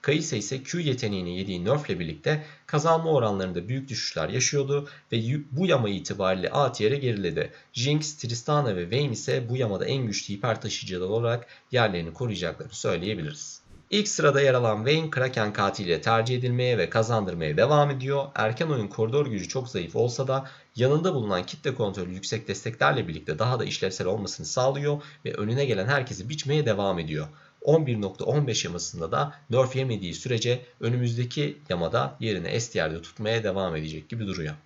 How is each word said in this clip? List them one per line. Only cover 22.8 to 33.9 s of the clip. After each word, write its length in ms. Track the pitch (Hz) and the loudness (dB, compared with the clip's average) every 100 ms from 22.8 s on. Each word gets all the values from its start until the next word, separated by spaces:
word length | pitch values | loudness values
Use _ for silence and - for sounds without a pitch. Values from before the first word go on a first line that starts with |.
| 139 139 87 | 2 2 -2
birlikte 300 | 80 - 80 | -6 -6 0
daha 200 | 113 127 | 0 0
da 60 | |
işlevsel 420 | 98 - 95 - 92 | -2 -2 -2 -2 -2
olmasını 400 | 107 95 - 80 | -2 -4 -8 -4
sağlıyor 560 | - 131 139 143 147 - - | 0 2 2 -2 -2 -6 -12
ve 100 | - | -8
önüne 300 | - 104 123 | -4 -2 0
gelen 220 | 143 98 101 | 0 0 2
herkesi 420 | 143 123 95 98 | 0 0 -6 -8
biçmeye 380 | 151 131 151 127 | -6 0 2 4
devam 320 | 101 98 87 | 2 2 0
ediyor. 300 | 78 76 76 - - _ | -2 -4 -6 -12 -20 _
On 240 | - 160 139 | 4 4 4
bir 140 | 110 | 0
nokta 240 | 101 - | -2 -4
on 220 | - 143 131 | 0 2 2
beş 180 | 107 | 0
yamasında 480 | 90 87 - 82 82 | -2 -6 -8 -6 -2
da 220 | 131 147 - _ | -2 -2 -6 _
nerf 260 | 117 123 127 | 2 2 0
yemediği 380 | 135 107 90 | -2 -2 -4
sürece 520 | 78 - 117 117 123 - _ | -6 -2 0 2 0 -4 _
önümüzdeki 760 | 113 123 120 117 123 151 147 - - | 0 2 2 0 -2 -2 -4 -4 -4
yamada 480 | 175 80 113 135 - | -2 2 2 0 -2
yerini 400 | 113 98 87 113 | -2 -2 -2 -2
S 120 | 117 | -2
tier'de 300 | 95 80 80 | -2 -2 -4
tutmaya 420 | - - 107 113 | -10 -6 0 0
devam 320 | 107 95 95 78 | 0 -2 -2 -2
edecek 320 | 78 | -6